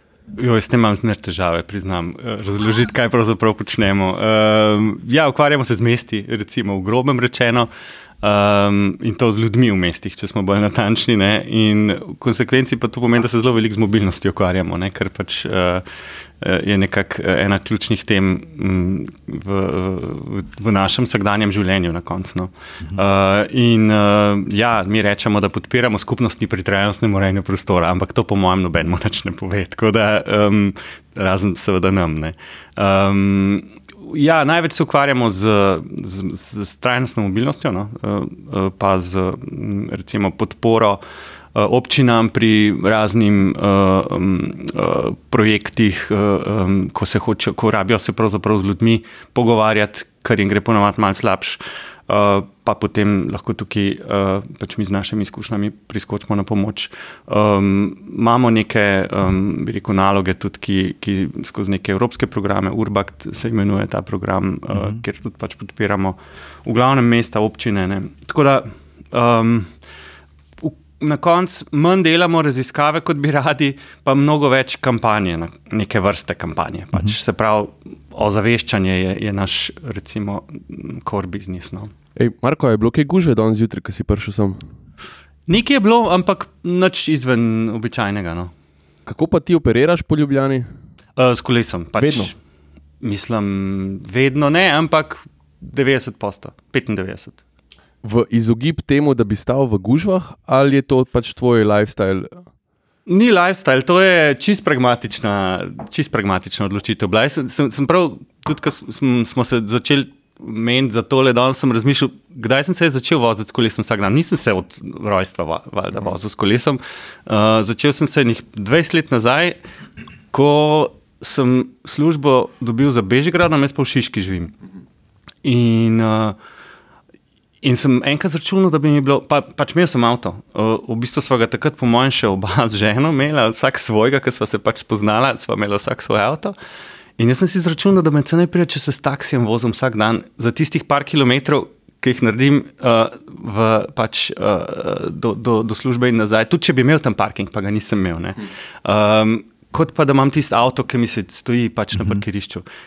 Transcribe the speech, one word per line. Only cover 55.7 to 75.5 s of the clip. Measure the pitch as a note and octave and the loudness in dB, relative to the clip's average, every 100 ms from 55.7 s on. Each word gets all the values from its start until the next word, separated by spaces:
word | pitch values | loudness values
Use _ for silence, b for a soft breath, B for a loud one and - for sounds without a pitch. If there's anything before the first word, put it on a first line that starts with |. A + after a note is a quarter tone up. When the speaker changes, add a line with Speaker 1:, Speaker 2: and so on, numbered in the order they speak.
Speaker 1:
priskočimo | - - G#2 - G#2 - | -8 -10 -10 -8 -8 -4
na | G#2 | -4
pomoč. | G2 G#2 G#2 G2+ - B B B | -2 -2 -2 -4 -10 B B B
Em, | B G#2 G#2 G2+ G2 G2 G2+ - - | B 0 2 4 2 2 0 -4 -10
imamo | - A#2 A#2+ B2 | 0 2 4 4
neke, | A2 G#2 A2+ G2+ G2 - | 2 2 2 2 2 0
em, | G2 F#2+ F#2+ G2 - | -2 0 0 0 -4
bi | F#2+ | -4
rekel, | G#2+ - | -6 -2
naloge | G2 G2 G2 F#2+ | 2 2 2 0
tudi, | F#2 G2 - | -2 -6 -8
ki, | - F#2+ F#2+ - | -4 -2 -2 -4
ki | - F#2+ D#2 - | -4 -2 -2 -6
skozi | - - F#2+ | -10 -6 -4
neke | F#2+ - | -4 -2
evropske | F#2+ A#2+ - A2+ | -2 -2 -2 -4
programe, | - G2 G2 F#2+ | -2 -2 -2 -2
Urbact | A2+ G#2+ G2+ G2 - - | -2 -2 -2 -4 -8 -14
se | - A#2 | -8 -4
imenuje | A2+ G2+ G2+ G2 | 0 0 0 -2
ta | G#2 | -6
program, | F#2+ F#2+ G2+ F#2+ F#2+ - | -6 -6 -4 -2 -2 -4
eh, | - | -6
Speaker 2:
Mhm. | G2+ G#2 A2 | -6 -6 -8
Speaker 1:
kjer | A2+ - | -10 -10
tudi | A#2 - | -12 -10
pač | G2+ | -12
podpiramo | - G2+ - G#2 G2 F#2+ F#2 B B B B | -12 -12 -4 -2 0 -2 -4 B B B B
v | B | B
glavnem | A2+ B2+ C3+ A#2+ | 2 4 4 4
mesta, | A#2 A2+ A2 | 4 2 0
občine, | G#2+ - A#2 G2+ F#2 | -2 -2 -4 -2 -2
ne. | G2 F#2+ - | -4 -8 -12
Tako | - - | -6 2
da, | C#3 C3+ - B B B - | 2 2 -2 B B B -6
em, | A#2+ A#2+ A2+ A2+ A#2 F2+ B B B B B B B _ - | 0 2 2 2 0 -2 B B B B B B B _ -10
v, | D3+ - _ - | -10 -10 _ -6
na | D3+ D3 | -4 -2
koncu | E3+ E3+ F3+ - - | 2 2 0 -6 -4
manj | C#3+ E3 F#3+ | 0 2 4
delamo | D#3+ E3 F3 E3 | 4 2 2 2
raziskave, | D3+ B2+ B2+ - D3 D#3 | 2 0 -4 0 0 0
kot | D#3 D3+ | -2 -2
bi | D3 | 0
radi, | C#3+ D3 C#3 C#3+ C#3 B B | 0 0 0 0 -2 B B
pa | - | 0
mnogo | C#3 C#3+ D3+ C#3+ | 2 4 4 4
več | C3 B2+ - | 2 0 -4
kampanje, | C3 A#2 A#2 G#2 F#2+ E2 | -2 0 2 0 0 -4
na-, | E2 | -6